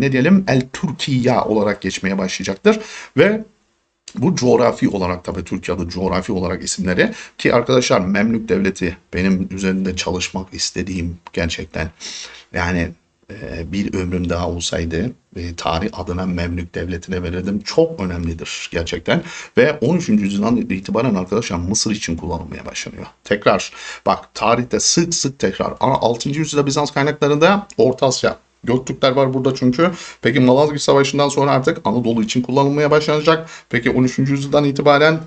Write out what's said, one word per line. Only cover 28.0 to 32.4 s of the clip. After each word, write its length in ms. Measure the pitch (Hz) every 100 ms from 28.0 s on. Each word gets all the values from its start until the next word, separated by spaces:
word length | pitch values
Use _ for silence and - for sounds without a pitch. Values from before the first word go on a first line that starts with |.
| 135
Asya. 320 | 127 110 - _ _
Göktürkler 460 | 117 127 131 139 135
var 240 | 131 131
burada 200 | 131 131
çünkü. 360 | 131 127 123 180 175 - -
Peki 180 | 120 131
Malazgirt 420 | 127 131 151 143
Savaşı'ndan 460 | - 139 139 139 143
sonra 220 | 139 139
artık 300 | 135 143 -
Anadolu 380 | 104 117 117 117
için 200 | 107 123